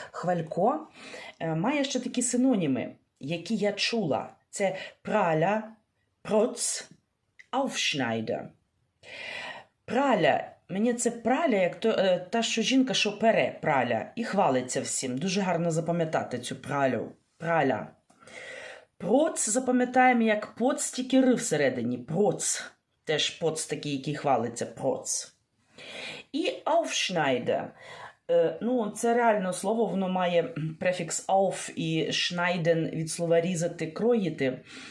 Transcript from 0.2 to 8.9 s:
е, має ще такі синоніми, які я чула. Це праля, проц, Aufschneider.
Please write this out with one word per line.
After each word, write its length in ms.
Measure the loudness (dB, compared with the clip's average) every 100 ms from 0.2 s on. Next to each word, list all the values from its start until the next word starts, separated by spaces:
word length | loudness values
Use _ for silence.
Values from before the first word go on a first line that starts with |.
| -2 -2 -2 2 2 2 -6 -18 -18 -16 -16 -6
е, 160 | -2 0
має 280 | 0 0
ще 160 | -2 -4
такі 220 | -4 -2
синоніми, 720 | 0 2 4 4 2 0 -4 -12 _ _
які 360 | -8 -6 -4 0
я 160 | 0
чула. 580 | 0 -2 0 0 0 -2 -14 _
Це 280 | -2 -2 -2 -10 -14
праля, 680 | -2 0 2 2 2 0 -4 -16 _ _ _ _
проц, 680 | 0 2 2 0 -4 -4 -10 -20 _ _ _ _ -6
Aufschneider. 960 | -2 -2 -2 -2 -2 -2 -2 -2 -6 -6 _ _ _ _